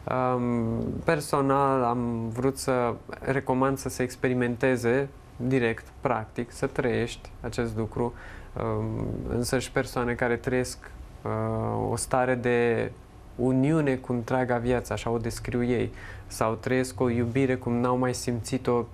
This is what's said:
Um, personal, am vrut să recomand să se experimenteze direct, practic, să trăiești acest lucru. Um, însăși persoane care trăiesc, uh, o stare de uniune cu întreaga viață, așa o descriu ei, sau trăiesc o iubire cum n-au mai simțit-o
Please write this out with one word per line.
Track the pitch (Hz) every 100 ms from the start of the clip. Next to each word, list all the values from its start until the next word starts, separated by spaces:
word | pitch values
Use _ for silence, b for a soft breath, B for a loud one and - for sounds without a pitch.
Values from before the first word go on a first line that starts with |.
Um, | - 127 127 123 120 120 113 117 113 -
personal, | - 160 139 143 135 135 139 135
am | 120 120 120 117 113
vrut | 113 131 135
să | - 127 120 117 - -
recomand | - 135 131 127 135 135
să | 127
se | -
experimenteze | 131 - 135 123 120 117 135 123 117 127 139 - - -
direct, | 120 135 117 110 - -
practic, | 139 113 110 - 120
să | - 139
trăiești | - 127 113 117 - - -
acest | 120 117 117 110
lucru. | 110 - 120 B B B B -
Um, | 113 110 110 110 107 113 120
însăși | 117 120 131 -
persoane | - 113 131 120
care | 117 123 117
trăiesc, | 131 127 123 - - - - -
uh, | 110 110 110 110 110 110 107
o | 113
stare | - 131 123
de | 127 120 120 120 113 110 - - - -
uniune | - 123 131 139 160 147
cu | 127 -
întreaga | 123 110 131 123 120
viață, | 120 120 117
așa | 104 117
o | 117
descriu | 113 110 - 123
ei, | 123 120 107 B B B B
sau | - 113
trăiesc | 110 - 127 127 -
o | 127
iubire | 120 120 123 131
cum | 127 120
n-au | 120 123 127
mai | 127
simțit-o | 120 - 117 110 131 127 120 110